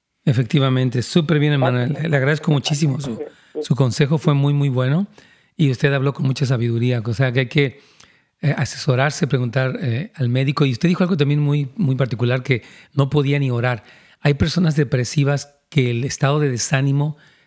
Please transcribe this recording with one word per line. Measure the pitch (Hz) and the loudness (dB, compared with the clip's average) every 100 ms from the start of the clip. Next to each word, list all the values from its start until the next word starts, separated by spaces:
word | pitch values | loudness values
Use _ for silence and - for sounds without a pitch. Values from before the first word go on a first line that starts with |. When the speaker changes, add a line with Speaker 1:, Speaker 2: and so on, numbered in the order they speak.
| _ _ - | _ _ 0
Speaker 1:
Efectivamente, | 117 120 147 135 127 127 123 | 0 2 2 2 2 0 -2
súper | - 175 156 151 | 0 0 2 2
bien, | 147 | 2
hermana. | 143 127 123 123 | 2 2 0 -2
Speaker 2:
Gracias. | 147 | -2
Speaker 1:
Le, | 147 | 0
le | 143 | 0
agradezco | 131 151 - | 2 0 0
muchísimo | 143 - 143 156 127 | 0 0 0 0 -2
su, | 135 110 | -6 -8
Speaker 2:
Sí, | - - _ | -12 -16 _
sí. | 151 | -8
Speaker 1:
su | 147 135 | -2 0
consejo, | 131 - 139 156 | 0 2 0 2
fue | 156 | 2
muy, | 143 143 | 2 2
muy | 143 143 | 2 0
bueno. | 127 127 151 202 - - _ _ - | 0 0 0 -2 -8 -20 _ _ 0
Y | 143 | 0
usted | 123 143 | 2 0
habló | 139 139 | 2 0
con | - 131 | -2 -2
mucha | 127 123 | -2 0
sabiduría, | 127 117 117 123 120 110 | 0 0 0 0 0 -2
o | |
sea, | 113 131 | 0 0
que | 123 | 0
hay | 127 | 0
que, | 147 139 - _ _ - _ _ _ | 0 -2 -4 _ _ -20 _ _ _
eh, | 147 - | -2 0
asesorarse, | 127 - - 123 143 - 139 | -4 -4 0 2 0 0 -2
preguntar, | 131 123 131 131 240 | -2 -2 -2 -2 -2
eh, | 143 113 202 - | -4 -4 -4 -4
al | 123 | -2
médico. | 127 135 143 139 | 0 0 0 0
Y | |
usted | 120 170 | 0 0
dijo | 175 | 2
algo | 180 180 | 0 0
también | 143 147 | 2 2
muy, | 147 147 131 - | 2 0 -2 -2
muy | 147 131 | 0 0
particular, | 131 113 123 127 | -2 -2 0 0
que | 123 120 - - - | 0 -2 -4 -20 -8
no | - 139 | -2 0
podía | 147 139 143 | 2 2 0
ni | 139 | 0
orar. | 120 123 117 - - - _ | 0 -2 -4 -8 -20 -20 _
Hay | 147 139 | 0 2
personas | 170 170 170 151 | 0 2 0 0
depresivas | 135 127 120 - 139 143 - _ - | 0 0 -2 0 0 0 -4 _ -4
que | 143 123 | 0 0
el | 117 143 | 0 -4
estado | - 135 151 | -2 0 2
de | 147 | 0
desánimo, | 120 - 135 139 139 147 147 - _ | -2 -2 0 2 0 -2 -6 -14 _